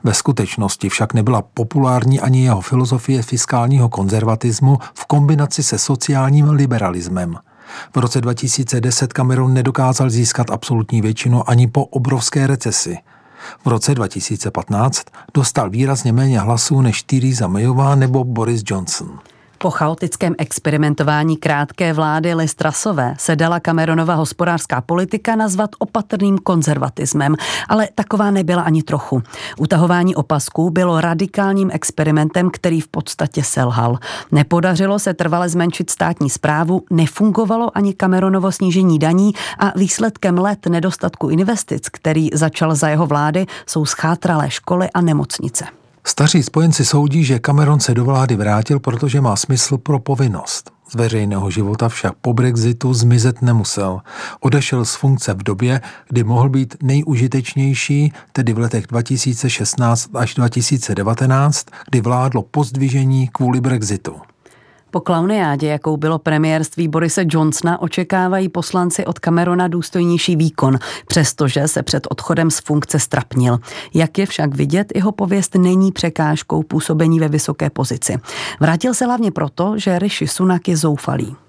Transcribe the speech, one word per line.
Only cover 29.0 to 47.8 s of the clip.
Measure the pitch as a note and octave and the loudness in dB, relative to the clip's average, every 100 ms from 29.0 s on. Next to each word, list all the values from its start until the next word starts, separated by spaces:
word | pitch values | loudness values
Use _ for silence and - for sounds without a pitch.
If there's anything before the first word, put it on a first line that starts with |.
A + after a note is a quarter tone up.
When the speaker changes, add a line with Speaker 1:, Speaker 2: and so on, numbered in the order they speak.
| - C3 A2+ - - - | -2 -4 -4 -12 -14 -4
Speaker 2:
Utahování | E3 E3+ E3+ F3 F3+ E3 | 0 2 4 4 2 0
opasků | C#3+ D3+ - - F3 | -2 -2 -2 0 0
bylo | E3 F3+ D#3+ | 2 2 2
radikálním | E3+ E3 F#3+ - G3 G3 F#3+ | 0 0 -2 0 0 2 0
experimentem, | - - - D#3 D#3 D#3 F3+ F3+ | -2 -6 -2 2 2 2 2 0
který | - F3+ E3 | 0 -2 -2
v | - | -2
podstatě | D#3+ - - D3 - | -8 -6 -4 -4 -2
selhal. | C#3 - B2+ A#2 A#2 B2+ - - - | -2 0 0 0 0 -2 -6 -14 0
Nepodařilo | D3+ C#3 E3+ F#3 E3+ G3 G3+ | 0 2 2 2 2 2 0
se | G3 | -2
trvale | F3 E3+ E3+ F3+ | -2 0 0 0
zmenšit | E3+ E3+ - F3 | 0 0 -2 -6
státní | - E3 E3+ C#3+ | 0 0 0 -2
správu, | - D3+ D3+ E3 F#3 - | 0 0 0 0 0 0
nefungovalo | E3+ D3+ - G#3+ G3 G#3+ A3+ A#3 - | 2 2 2 2 2 0 0 -2 0
ani | G3+ | -2
Cameronovo | F#3+ F#3+ F#3 F#3+ F#3+ F#3 | 0 2 2 2 2 0
snížení | - F#3+ F3 F#3 D#3 | 0 0 4 4 4
daní | D#3 F3 G#3 G3+ - - | 4 4 2 0 -8 -2
a | G3+ - | -2 0
výsledkem | F#3+ - A3 G#3+ G3 F3 | -2 0 -4 -2 0 2
let | G3 G#3 F3 | 0 -2 -2
nedostatku | E3+ F3+ - F3 - D3+ | 0 -2 -2 -6 -4 -2
investic, | D#3+ G3 A3 - - - | 0 0 -2 -4 -6 -6
který | - E3 D#3 D#3 | -6 -2 0 0
začal | D3+ D#3 - D#3+ D3+ | 0 -2 0 0 2
za | D#3 | 2
jeho | D3+ E3+ | 0 0
vlády, | D3 D3+ E3 F#3 - - | 0 0 -2 -4 -10 -6
jsou | D#3+ D3+ | -2 -2
schátralé | - D#3+ E3+ F#3 D#3+ C#3+ | -2 -2 0 0 0 -2
školy | - - F3+ F#3 | -6 -4 -2 0
a | F3+ | 0
nemocnice. | E3+ D3 C#3 - C3+ - - - _ _ - | 2 2 -2 -6 -6 -6 -10 -18 _ _ -8
Speaker 1:
Staří | - D3 F3 | 2 4 4
spojenci | A#2 D#3 E3 - B2 | 2 2 2 4 2
soudí, | C#3+ D3 D3+ | 2 2 2
že | C#3 B2+ | 2 2
Cameron | C3 C#3+ D3 | 2 4 4
se | D3 | 4